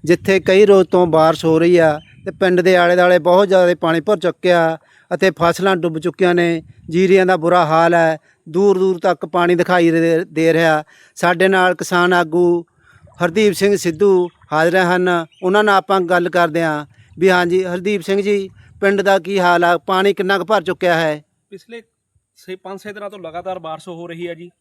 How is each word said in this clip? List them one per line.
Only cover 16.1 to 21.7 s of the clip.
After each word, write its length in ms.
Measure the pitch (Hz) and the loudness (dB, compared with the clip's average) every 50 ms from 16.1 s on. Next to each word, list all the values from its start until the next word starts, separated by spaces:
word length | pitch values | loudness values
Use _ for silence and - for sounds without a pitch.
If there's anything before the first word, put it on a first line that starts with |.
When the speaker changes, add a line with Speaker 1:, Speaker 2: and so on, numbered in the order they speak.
| 180 175 175 180 | 0 -2 -2 0
Speaker 1:
ਕਰਦੇ 340 | 165 180 175 165 151 170 165 | 0 0 0 0 0 -4 -4
ਹਾਂ। 220 | 160 151 147 147 _ _ _ - _ _ - | -2 -4 -6 -10 _ _ _ -20 _ _ -2
ਵੀ 100 | 170 190 | 0 2
ਹਾਂਜੀ 360 | 185 180 180 175 175 185 185 | 2 2 0 0 -2 -2 -2
ਹਰਦੀਪ 360 | 180 175 185 175 202 208 196 | -4 -8 -6 -4 -4 -6 -4
ਸਿੰਘ 200 | 165 - 196 202 | -4 -4 -4 -4
ਜੀ, 280 | 196 202 202 202 196 190 _ - - - _ - | -2 -2 -4 -4 -4 -10 _ -20 -20 -20 _ -2
ਪਿੰਡ 200 | - 196 202 196 | 0 0 0 0
ਦਾ 180 | 190 196 196 196 | 0 2 0 0
ਕੀ 200 | 156 185 202 190 | 0 -2 -2 0
ਹਾਲ 240 | 180 175 175 170 175 | 2 2 2 2 2
ਆ? 140 | 170 175 | 2 0
ਪਾਣੀ 360 | 165 _ - 190 185 190 202 196 | 0 _ -2 0 2 2 0 0
ਕਿੰਨਾ 240 | - 190 185 196 | 0 -2 -2 -2
ਕੁ 80 | 190 180 | -2 0
ਭਰ 180 | 165 220 202 160 | 0 -2 -2 0
ਚੁੱਕਿਆ 300 | 175 175 _ 180 175 170 | -4 -6 _ 0 0 0
ਹੈ? 300 | 160 165 156 151 151 151 _ _ _ _ _ | 0 0 -2 -4 -6 _ _ _ _ _ _
Speaker 2:
ਪਿਛਲੇ 320 | 202 185 _ _ | -20 -20 _ _